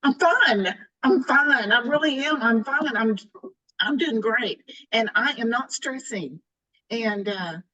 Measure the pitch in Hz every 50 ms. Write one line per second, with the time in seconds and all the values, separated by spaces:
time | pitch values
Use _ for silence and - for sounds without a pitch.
0 | - 285 269 - 359 339 339 339 - - 240 208 196 180 - - - _ _ _
1 | - 269 - - 262 - 262 277 285 285 285 254 214 202 214 - 233 240 285 294
2 | 302 311 277 262 277 302 311 285 220 226 233 226 214 - 254 262 311 302 240 214
3 | 226 226 214 190 - _ _ - - 381 - _ _ _ _ _ 190 214 294 269
4 | 339 320 240 226 202 220 220 226 240 196 147 - _ _ - - - _ - 220
5 | 226 214 - - 240 277 277 214 240 226 233 247 269 - - - - 277 262 262
6 | 254 - 233 202 170 135 131 160 _ _ _ _ _ _ _ _ _ _ 220 233
7 | 226 220 208 202 196 202 202 190 185 175 160 170 185 _